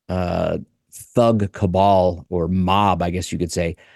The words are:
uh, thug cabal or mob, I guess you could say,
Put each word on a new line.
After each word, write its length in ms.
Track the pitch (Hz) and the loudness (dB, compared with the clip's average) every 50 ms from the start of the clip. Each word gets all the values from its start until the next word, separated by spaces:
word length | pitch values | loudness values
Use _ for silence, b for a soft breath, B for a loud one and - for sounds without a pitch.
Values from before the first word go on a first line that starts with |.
| _ - | _ -6
uh, 480 | 90 92 90 87 87 85 82 82 82 - - - _ _ _ _ | -6 -4 -4 -2 -2 -2 -2 -4 -4 -6 -8 -14 _ _ _ _
thug 600 | - - - - - 123 117 117 113 104 101 95 | -20 -20 -20 -4 0 2 4 4 2 2 -2 -4
cabal 760 | - - 104 95 87 95 98 101 98 92 90 90 82 82 - - | -4 -2 -2 0 2 4 4 4 4 4 4 2 0 -4 -8 -6
or 180 | 92 87 82 | -4 -4 -2
mob, 540 | 82 92 92 90 92 95 101 104 98 92 82 | 0 0 0 2 2 2 4 2 2 2 0
I 80 | 87 90 | -2 -4
guess 220 | 87 90 87 - | -4 -6 -6 -6
you 60 | - | -6
could 140 | 82 87 80 | -6 -6 -4
say, 240 | - 90 87 82 80 b b b b | -4 -4 -4 -4 -6 b b b b